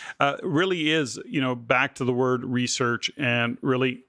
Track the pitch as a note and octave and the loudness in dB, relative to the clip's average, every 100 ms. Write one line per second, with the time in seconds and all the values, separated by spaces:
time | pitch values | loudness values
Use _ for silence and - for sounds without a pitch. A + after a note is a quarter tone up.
0 | - - C#3+ C#3 D#3+ D3+ F#3+ F3+ D3+ D#3+ | -10 0 0 0 0 0 2 0 2 0
1 | B2+ - - D#3+ C3 B2 A#2 B2+ C#3 - | 0 -6 -6 -2 -2 -2 0 2 2 0
2 | B2+ B2 C3 B2+ C3 B2 B2 - A#2+ A#2 | 0 2 2 0 0 -2 0 0 0 0
3 | - - B2+ A#2+ A#2 B2 C#3 B2+ C3 B2 | -4 -2 0 0 0 -2 0 0 0 -2